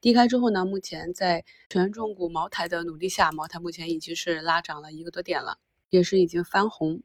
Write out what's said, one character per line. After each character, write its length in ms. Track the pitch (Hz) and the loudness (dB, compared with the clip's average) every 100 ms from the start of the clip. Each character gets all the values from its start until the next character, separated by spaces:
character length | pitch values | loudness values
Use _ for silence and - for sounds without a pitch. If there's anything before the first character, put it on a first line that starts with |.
低 100 | 233 | 6
开 160 | 233 240 | 6 6
之 80 | 247 | 4
后 140 | 240 | 2
呢， 160 | 196 190 | 2 0
目 120 | 196 | -2
前 360 | - 160 170 | -6 -10 -10
在 320 | 180 185 170 - _ _ | -2 0 0 -2 _ _
权 200 | 185 185 | 0 0
重 240 | 214 220 | 0 -6
股 140 | 190 175 | -4 -4
茅 220 | 165 175 | -4 -6
台 180 | - 170 | -4 -4
的 160 | 175 | -4
努 120 | 170 156 | -6 -6
力 120 | 185 | -6
下， 240 | - 170 | 2 0
茅 160 | 156 156 | 0 -10
台 120 | 170 | -8
目 100 | 170 | -10
前 180 | 165 165 | -8 -6
已 100 | 160 | -6
经 160 | 156 | -6
是 280 | 165 - 165 | -8 -4 -2
拉 180 | 160 165 | 0 0
涨 220 | 170 151 | -2 -12
了 100 | 151 | -12
一 100 | 156 | -14
个 80 | 170 | -12
多 120 | 175 | -10
点 200 | 180 156 | -4 -4
了， 140 | - - _ _ _ | -4 -10 _ _ _
也 140 | 185 | 2
是 160 | 175 196 | 4 4
已 80 | 175 | 4
经 180 | 175 | 2
翻 240 | 175 196 214 | 0 0 0
红。 340 | - 160 165 | 0 -4 -4